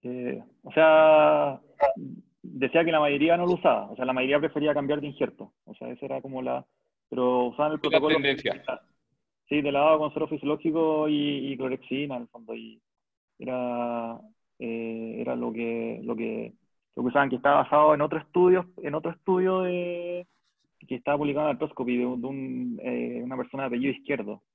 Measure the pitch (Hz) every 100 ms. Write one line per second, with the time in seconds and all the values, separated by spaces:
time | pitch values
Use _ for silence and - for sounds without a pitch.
0 | 123 127 123 - - _ - 156 160 156
1 | 156 156 151 151 147 135 _ _ 339 -
2 | 139 - _ _ - 135 135 160 170 156
3 | 147 143 160 170 175 175 160 110 104 117
4 | 127 127 131 143 151 151 151 143 139 147
5 | 143 139 123 - 107 _ - - 123 123
6 | 135 135 135 131 127 131 - _ _ _
7 | _ 123 127 123 123 120 151 151 147 156
8 | 151 156 139 135 110 - - 123 _ _
9 | _ _ _ _ _ 147 143 139 151 156
10 | 151 151 151 156 139 151 165 160 160 156
11 | 151 147 147 139 135 127 131 127 - 131
12 | 143 127 120 117 113 113 113 113 _ _
13 | _ _ _ _ 127 127 123 120 120 117
14 | 117 117 - _ _ _ 120 113 113 113
15 | 113 113 120 123 120 113 117 117 117 113
16 | 117 113 113 113 113 _ _ _ _ -
17 | 120 139 139 123 143 143 139 147 151 147
18 | 151 156 - 180 180 185 180 - 151 151
19 | 170 165 - 185 185 185 185 180 175 175
20 | 175 175 175 _ _ _ _ _ - 127
21 | - 143 147 143 151 127 151 - 123 123
22 | 123 127 131 135 131 127 123 113 127 123
23 | 120 120 123 127 123 135 135 120 139 -
24 | - 139 104 104 _